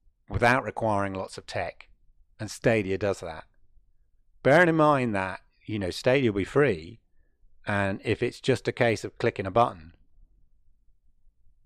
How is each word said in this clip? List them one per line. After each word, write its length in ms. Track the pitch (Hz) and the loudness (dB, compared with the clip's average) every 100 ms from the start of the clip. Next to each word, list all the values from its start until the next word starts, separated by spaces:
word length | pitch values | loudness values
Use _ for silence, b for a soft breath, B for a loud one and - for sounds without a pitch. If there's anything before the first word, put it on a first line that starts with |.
| _ _ _ | _ _ _
without 360 | 98 120 127 | 0 2 2
requiring 500 | 107 - 113 101 98 | 0 -4 -2 0 -2
lots 240 | 95 - - | -6 -10 -12
of 80 | - | -10
tech, 420 | 104 87 - - _ _ _ _ _ | -6 -6 -10 -20 _ _ _ _ _
and 100 | 107 | -12
Stadia 460 | - 131 113 95 95 | -2 0 2 0 -2
does 240 | 101 92 | -2 -4
that. 240 | 85 78 - _ _ _ _ _ _ _ _ _ | -8 -14 -16 _ _ _ _ _ _ _ _ _
Bearing 260 | 127 156 175 | 4 6 6
in 80 | 160 | 6
mind 380 | 151 139 123 | 4 4 0
that, 260 | 98 95 95 - _ - | -2 -4 -8 -16 _ -8
you 120 | 107 | -6
know, 120 | 90 | -4
Stadia 420 | - 127 139 120 | -2 0 2 2
will 60 | 101 | 0
be 60 | |
free, 560 | 90 131 143 87 82 113 _ _ _ _ _ - - | -2 0 0 0 -8 -20 _ _ _ _ _ -14 -4
and 340 | 101 98 98 | -2 -2 -4
if 180 | 117 101 | -4 -2
it's 180 | 120 - | -2 -2
just 260 | - 123 - | 0 0 -2
a 60 | |
case 320 | - 117 104 | 0 2 2
of 140 | 107 - | -4 -4
clicking 280 | 117 - 95 | -2 -2 0
a 40 | |
button, 420 | 104 123 92 80 - _ - - _ _ _ _ _ _ _ _ _ - _ - _ | 2 2 0 -18 -20 _ -20 -20 _ _ _ _ _ _ _ _ _ -20 _ -20 _